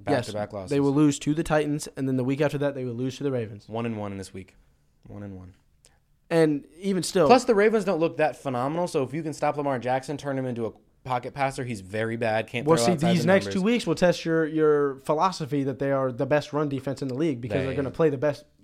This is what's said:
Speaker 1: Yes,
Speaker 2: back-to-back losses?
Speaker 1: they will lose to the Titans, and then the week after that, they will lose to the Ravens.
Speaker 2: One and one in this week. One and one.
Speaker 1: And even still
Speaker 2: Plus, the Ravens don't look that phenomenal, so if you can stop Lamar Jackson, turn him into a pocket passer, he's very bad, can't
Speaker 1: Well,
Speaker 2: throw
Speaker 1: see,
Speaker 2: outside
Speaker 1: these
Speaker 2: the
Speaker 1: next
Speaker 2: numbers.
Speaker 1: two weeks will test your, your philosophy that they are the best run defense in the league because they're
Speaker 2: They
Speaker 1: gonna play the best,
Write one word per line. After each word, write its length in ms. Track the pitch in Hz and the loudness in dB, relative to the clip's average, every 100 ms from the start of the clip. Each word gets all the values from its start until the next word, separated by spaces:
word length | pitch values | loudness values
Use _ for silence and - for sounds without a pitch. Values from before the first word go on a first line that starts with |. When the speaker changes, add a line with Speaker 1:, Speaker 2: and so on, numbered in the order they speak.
| 101 | -2
Speaker 1:
Yes, 180 | 131 110 | 0 0
Speaker 2:
back-to-back 280 | 104 104 | -6 -6
losses? 180 | 101 92 | -8 -2
Speaker 1:
they 80 | 143 | 0
will 120 | 139 | 2
lose 280 | 143 151 143 | 4 4 2
to 160 | 147 151 | -2 -2
the 80 | |
Titans, 440 | 165 156 147 151 - - | 0 0 0 -4 -6 -6
and 120 | 135 | -2
then 100 | 131 | 0
the 60 | |
week 180 | 127 139 | 0 0
after 160 | 147 143 | 0 0
that, 160 | 143 | -4
they 120 | 135 127 | -4 -6
will 80 | |
lose 240 | 117 131 - | -4 -6 -4
to 60 | |
the 80 | 143 | -4
Ravens. 380 | 127 107 104 - | -4 -6 -10 -8
Speaker 2:
One 160 | 113 117 | -4 -4
and 100 | 110 | -4
one 160 | 101 | -6
in 60 | 98 | -8
this 160 | 92 | -10
week. 220 | 95 92 _ _ _ _ _ - | -14 -16 _ _ _ _ _ -18
One 160 | 101 | -14
and 140 | 101 92 | -14 -14
one. 180 | 92 - _ _ _ _ _ _ - | -18 -20 _ _ _ _ _ _ 0
Speaker 1:
And 340 | 165 156 143 - 160 | 4 4 2 -6 -6
even 240 | 196 180 | -2 -2
still 240 | - 185 156 | 0 4 8
Speaker 2:
Plus, 160 | 247 | 8
the 100 | 247 | 6
Ravens 320 | 202 214 220 185 | 4 4 2 0
don't 140 | 160 | 0
look 180 | 165 165 | 0 2
that 180 | 151 - | -2 -2
phenomenal, 460 | 139 123 135 165 175 | -4 -2 -2 -2 -2
so 160 | 156 | -2
if 100 | 120 | -2
you 80 | 156 | -4
can 120 | 156 | -8
stop 220 | 139 147 147 | -4 -2 0
Lamar 220 | 143 127 | -2 -2
Jackson, 400 | 123 131 143 139 | -2 -2 -4 -8
turn 220 | 143 135 | -6 -4
him 80 | 127 | -4
into 180 | 117 110 | -4 -6
a 60 | - _ _ | -8 _ _
pocket 320 | 127 123 127 143 | -4 -4 -4 -2
passer, 280 | 135 135 | -2 -2
he's 180 | 123 104 | -6 -8
very 360 | 92 110 113 117 | -6 -4 -2 -2
bad, 300 | 113 110 110 | 0 0 -2
can't 180 | 120 143 | -2 2
Speaker 1:
Well, 120 | 165 | 4
Speaker 2:
throw 80 | - | 4
Speaker 1:
see, 40 | |
Speaker 2:
outside 180 | 160 170 | 2 2
Speaker 1:
these 100 | 175 | 2
Speaker 2:
the 60 | 165 | 4
Speaker 1:
next 180 | 196 196 | 4 2
Speaker 2:
numbers. 80 | |
Speaker 1:
two 80 | 196 | 0
weeks 240 | 208 240 170 | 2 2 0
will 80 | |
test 320 | 147 180 165 165 | 2 2 2 0
your, 220 | 160 156 | 0 2
your 480 | 156 151 147 143 135 | 2 4 4 2 -2
philosophy 600 | - 151 185 175 131 143 | -2 2 2 0 -4 -2
that 160 | 135 127 | -2 -2
they 140 | 139 | 0
are 200 | 135 131 | 0 0
the 140 | 120 131 | -2 0
best 260 | 147 - | 0 0
run 160 | 147 151 | -2 -2
defense 360 | 135 139 127 | -2 -4 -4
in 40 | 135 | -4
the 60 | |
league 280 | 127 165 117 | -2 -2 -2
because 160 | 120 95 | -2 -2
they're 100 | 135 | -2
Speaker 2:
They 80 | 139 | -2
Speaker 1:
gonna 160 | 135 | -4
play 180 | - 160 | 2 2
the 80 | 131 | 2
best, 260 | 147 - - _ | -2 -2 -8 _